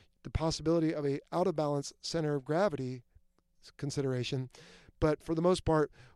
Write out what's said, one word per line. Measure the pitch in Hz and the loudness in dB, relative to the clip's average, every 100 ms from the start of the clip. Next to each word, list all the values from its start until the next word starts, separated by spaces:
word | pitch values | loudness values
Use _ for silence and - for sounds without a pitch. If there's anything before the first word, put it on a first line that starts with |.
| _ _ | _ _
the | 131 | -8
possibility | - 160 - 156 170 160 | -2 0 0 2 2 2
of | 160 143 | 0 -2
a | 139 - | -2 -4
out-of-balance | 165 185 156 147 143 - - | 0 0 0 0 -2 -4 -10
center | - 165 151 | -6 -2 0
of | 147 131 | -2 0
gravity | 160 208 143 127 127 - - _ _ _ _ - - | 0 0 0 -6 -8 -14 -20 _ _ _ _ -20 -8
consideration. | 143 147 135 127 120 131 131 - - - - _ | -6 -2 -2 -2 -2 -4 -6 -12 -20 -20 -20 _
But | 160 147 | 0 0
for | - 160 | -2 0
the | |
most | 175 185 - | 2 2 2
part, | 156 147 - - | 2 2 -4 -20